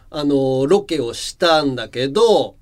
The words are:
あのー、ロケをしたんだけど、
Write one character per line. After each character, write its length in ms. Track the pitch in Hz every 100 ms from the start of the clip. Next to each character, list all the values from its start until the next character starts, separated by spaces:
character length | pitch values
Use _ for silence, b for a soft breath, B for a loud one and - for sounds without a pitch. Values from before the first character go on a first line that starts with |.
| B
あ 140 | 151
の 100 | 143
ー、 340 | 139 131 131 139
ロ 140 | 202
ケ 180 | 202 156
を 140 | 117
し 240 | 113 - -
た 240 | 170 156
ん 140 | 143 120
だ 120 | 110
け 180 | 120 135
ど、 480 | 147 233 175 110 -